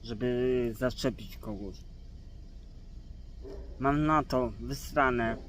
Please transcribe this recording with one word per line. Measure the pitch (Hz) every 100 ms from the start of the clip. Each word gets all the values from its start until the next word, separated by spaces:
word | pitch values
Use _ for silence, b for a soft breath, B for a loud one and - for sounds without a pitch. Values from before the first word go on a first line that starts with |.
żeby | 117 107 123 123 127 127 117 113
zaczepić | 127 - 135 - - -
kogoś. | 113 101 101 - - - - - - - - - - - - - - - - - - - - -
Mam | 139 143 151
na | 156
to | 135 131 120 110
wysrane. | 117 135 - 147 135 120 113 113